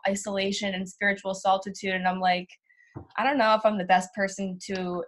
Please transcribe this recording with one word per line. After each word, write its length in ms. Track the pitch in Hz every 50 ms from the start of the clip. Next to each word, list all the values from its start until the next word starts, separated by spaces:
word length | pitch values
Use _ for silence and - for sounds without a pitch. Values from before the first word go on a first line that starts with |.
| - 196
isolation 680 | 196 196 - 214 202 196 190 196 196 196 208 202 190
and 120 | 185 190 185
spiritual 460 | - _ 202 202 196 196 - 190 190
solitude." 640 | 190 - 196 190 196 190 202 190 - - 196 190
And 120 | 185 185 185
I'm 120 | 185 185
like, 300 | 185 185 180 180 180 - - _ _ _ _ _ _ _ _ - - - _ -
"I 60 | 220
don't 140 | 262 294 277
know 180 | 226 220 220
if 60 | 220 214
I'm 120 | 220 214 202
the 60 | 180
best 300 | 180 185 185 185 - -
person 460 | - 196 190 190 - 196 190 185 180 -
to 380 | - 196 190 185 180 175 175 170